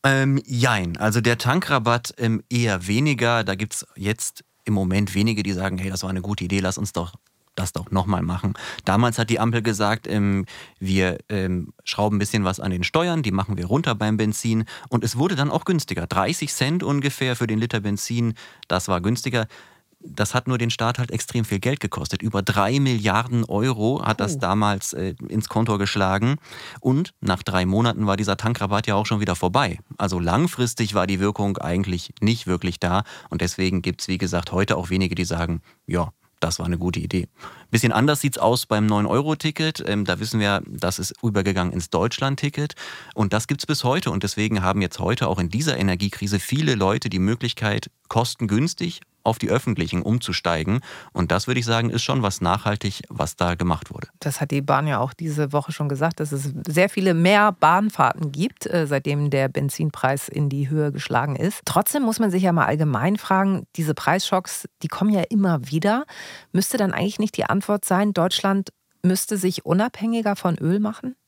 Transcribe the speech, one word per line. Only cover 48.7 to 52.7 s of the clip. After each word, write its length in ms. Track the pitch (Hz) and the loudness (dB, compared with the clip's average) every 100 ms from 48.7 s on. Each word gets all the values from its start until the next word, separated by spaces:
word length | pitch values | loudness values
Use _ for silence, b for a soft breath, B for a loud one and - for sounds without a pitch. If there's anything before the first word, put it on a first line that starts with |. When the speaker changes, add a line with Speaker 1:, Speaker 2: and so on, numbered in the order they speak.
| - 175 - - _ 113 | -2 -6 -8 -20 _ -2
Speaker 1:
auf 140 | 113 | 0
die 100 | - | 0
öffentlichen 520 | 117 - 101 80 90 | 0 0 -2 -2 -2
umzusteigen. 800 | - 120 - 87 87 82 78 120 B B B | 0 0 0 -2 0 0 0 -2 B B B
Und 200 | - 85 | -2 0
das, 160 | 90 - | 0 2
würde 120 | 127 | 0
ich 60 | 117 | 0
sagen, 240 | 113 117 | 0 0
ist 140 | 117 | 0
schon 180 | - 135 | 0 0
was 200 | 104 - | 0 0
nachhaltig, 600 | 87 95 107 | 0 2 0